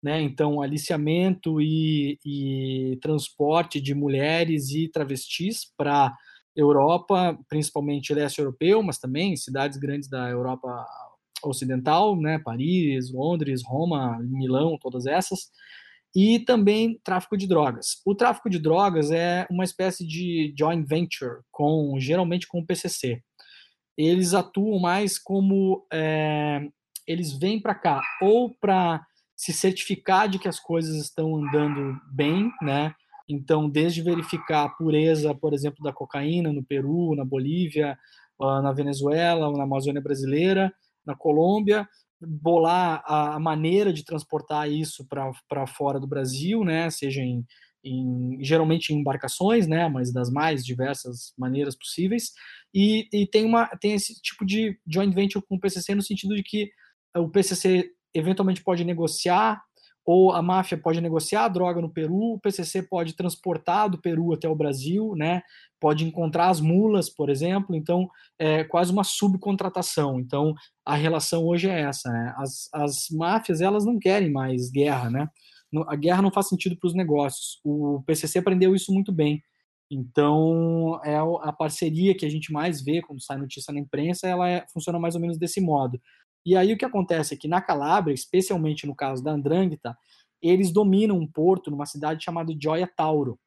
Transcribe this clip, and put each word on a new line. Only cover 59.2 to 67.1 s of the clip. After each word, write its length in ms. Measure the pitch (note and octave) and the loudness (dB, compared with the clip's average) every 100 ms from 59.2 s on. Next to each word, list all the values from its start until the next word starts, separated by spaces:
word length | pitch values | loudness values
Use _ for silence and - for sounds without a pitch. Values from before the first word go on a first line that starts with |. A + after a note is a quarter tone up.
| F3+ F3 A3 G#3+ _ _ _ _ | 2 2 2 0 _ _ _ _
ou 280 | - F3+ F#3+ | 4 8 8
a 80 | F3 | 6
máfia 380 | F3 F#3 F#3 E3 | 2 2 0 -2
pode 220 | E3 E3 | 0 0
negociar 440 | E3+ D#3+ D#3 G#3 | 0 -2 0 0
a 40 | A3+ | 2
droga 340 | F3+ F3+ E3+ | 2 0 0
no 100 | E3 | -4
Peru, 420 | E3 D#3 F3+ A3+ | -4 -2 0 0
o 60 | A3 | -2
P 100 | G#3 | -4
C 140 | G3 | -4
C 180 | E3 F#3+ | -4 -6
pode 320 | F#3 F#3 E3 | -4 -4 -4
transportar 760 | D#3+ F3+ - F#3 D#3+ - F#3 G#3+ | -4 -4 -4 -6 -4 0 0 0
do 100 | F3 | 0
Peru 320 | F3 D#3+ E3+ | -2 0 0
até 160 | D#3 E3 | 0 0
o 60 | |
Brasil, 600 | D#3 D3 C#3 C3+ F#3+ A3 F3+ | 0 0 -2 -2 -2 -2 -2
né? 260 | D#3 F3+ - - _ _ | 0 -2 -4 -20 _ _
Pode 240 | D3+ D3+ | 2 2
encontrar 440 | D#3+ D#3+ E3 E3 F3 | -2 -2 -2 2 2
as 120 | F3 | 4
mulas, 500 | D#3 F3+ A3 G#3 - | 4 4 4 2 0